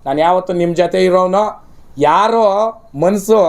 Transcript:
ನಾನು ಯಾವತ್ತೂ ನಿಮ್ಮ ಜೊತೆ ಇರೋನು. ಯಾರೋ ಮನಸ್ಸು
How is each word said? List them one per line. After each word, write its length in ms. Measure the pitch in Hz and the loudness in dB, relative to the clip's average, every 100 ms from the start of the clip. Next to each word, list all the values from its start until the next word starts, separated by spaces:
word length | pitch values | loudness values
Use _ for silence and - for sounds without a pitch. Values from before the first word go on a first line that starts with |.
| 135 | -6
ನಾನು 140 | 147 | -2
ಯಾವತ್ತೂ 340 | 165 185 180 | 0 0 -2
ನಿಮ್ಮ 220 | 175 170 170 | -4 -2 0
ಜೊತೆ 300 | 170 185 185 | 0 0 0
ಇರೋನು. 580 | 185 185 196 214 - - - - 139 | 2 0 0 -2 -8 -20 -20 -16 -2
ಯಾರೋ 480 | 147 175 220 233 208 196 226 226 - 139 | 0 2 2 2 0 0 -4 -6 -16 -2
ಮನಸ್ಸು 380 | 175 202 208 220 | -2 -2 0 2